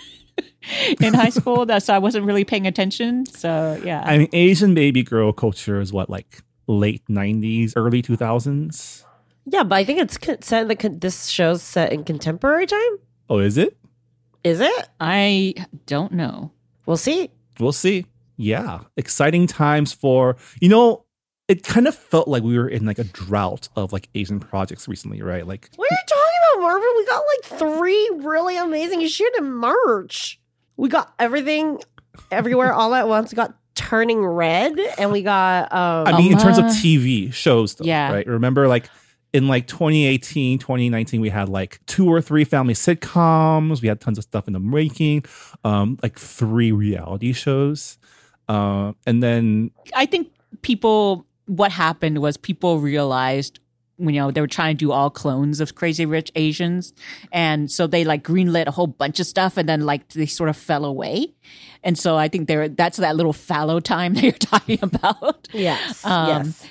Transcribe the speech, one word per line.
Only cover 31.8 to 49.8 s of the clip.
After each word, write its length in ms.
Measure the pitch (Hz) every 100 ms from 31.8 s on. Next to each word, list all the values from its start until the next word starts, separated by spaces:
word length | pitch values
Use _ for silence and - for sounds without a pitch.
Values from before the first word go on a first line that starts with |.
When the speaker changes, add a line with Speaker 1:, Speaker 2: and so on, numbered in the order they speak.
| - _ _ - -
Speaker 3:
Everywhere 440 | 190 240 247 254
All 180 | - 226
at 140 | 254 220
Once. 240 | 214 220
We 40 | 220
got 180 | 226 - _
Turning 500 | - - 226 233 226
Red, 540 | 185 170 165 170 269 302 427 -
and 120 | 202
we 120 | 202
got, 500 | 196 196 185 180 -
um, 340 | 180 175 165 160
Speaker 2:
I 120 | 170
mean, 140 | 185
in 60 | 202
terms 200 | 196 185
of 60 |
Speaker 1:
Alma. 120 | 226 220
Speaker 2:
T 220 | 170 151
V 320 | 127 113 98
shows, 440 | - 160 120 104 -
though, 80 | 165
Speaker 1:
Yeah. 260 | 156 139
Speaker 2:
right? 140 | 101 120
Remember, 420 | 117 123 131 135
like, 220 | 123 - - _ _ _
in, 160 | 127 135
like, 180 | 127 123
twenty 400 | - 156 156 139
eighteen, 520 | 131 - 151 127 131
twenty 280 | - 127 120
nineteen, 320 | 113 113 113
we 80 | 110
had, 200 | 104 98
like, 320 | 95 92 - -
two 200 | - 180
or 120 | 165
three 220 | - 151
family 280 | 147 143 127
sitcoms. 1080 | 110 - 165 - 175 165 160 160 156 156 143
We 60 | 110
had 120 | 107
tons 160 | - 104
of 60 |
stuff 220 | - 104 -
in 60 |
the 80 | 92
making, 640 | 101 147 156 - 151 147 - - - -
um, 340 | 110 104 104 135
like, 120 | 110 -
three 520 | - - 110 117 113
reality 600 | 104 104 87 82 95 120
shows. 680 | 123 147 135 143 147 - - _ _ _ _ -
Uh, 440 | 107 101 98 101 - -
and 160 | 120
then 500 | 120 117 113 107 117 _